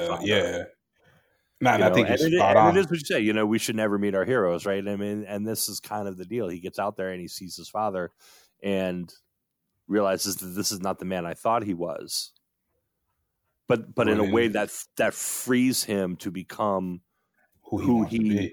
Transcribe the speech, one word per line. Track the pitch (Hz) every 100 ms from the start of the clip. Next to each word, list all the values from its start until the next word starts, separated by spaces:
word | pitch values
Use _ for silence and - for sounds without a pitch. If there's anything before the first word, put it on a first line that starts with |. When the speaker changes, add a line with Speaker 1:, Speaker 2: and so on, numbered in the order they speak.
| 85
Speaker 1:
father. | - 104
Speaker 2:
yeah. | 104 85 87 - - _ _ _ _ _ _ _ _
Nah, | 127
and | 110
Speaker 1:
You | 90
Speaker 2:
I |
Speaker 1:
know, |
Speaker 2:
think | 92 110
Speaker 1:
and |
Speaker 2:
it's | 123 160
Speaker 1:
it, |
Speaker 2:
spot | 175 98 -
Speaker 1:
and |
Speaker 2:
on. | 107 185
Speaker 1:
it |
is | 180
what | 165
you | 147
say, | 165
you | 107
know, | 107 107
we | 110
should | - 110
never | 110 101
meet | 101
our | 95 95
heroes, | 127 92 87 101
right? | 98 98
I | 101
mean, | 104 104 98
and | 101 107
this | 107 -
is | 95
kind | - 107 101
of | 92
the | 90
deal. | 120 98
He | 87
gets | 87 -
out | 101 104
there | 95
and | 92
he | 87
sees | - 92 85
his | 82
father | 104 107 92 87 - - - _ _
and | 101 95 92 90 87 - _ _ _ _ _ _ -
realizes | 104 98 92 101 90
that | 95
this | 90 95
is | 98
not | 95 90
the |
man | 92 92
I | 85
thought | 82 117 120
he | 104
was. | 87 85 76 - - - _ _ _ _ _ _ _ _ _ _ _ _ _ -
But, | 120 107
but | - 110
in | 107
a |
Speaker 2:
Right. | 101
Speaker 1:
way | 110 117
that, | 104 101 - - -
that | 110
frees | - - - - 123 127 120
him | - 101 92 90
to | 101
become | 90 87 - 107 95 92 87 - _ _ _ _ _
Speaker 2:
Who | - 101
he | 95
Speaker 1:
who | 120
Speaker 2:
wants | 107
to | 113
Speaker 1:
he, | 110
Speaker 2:
be. | 101 92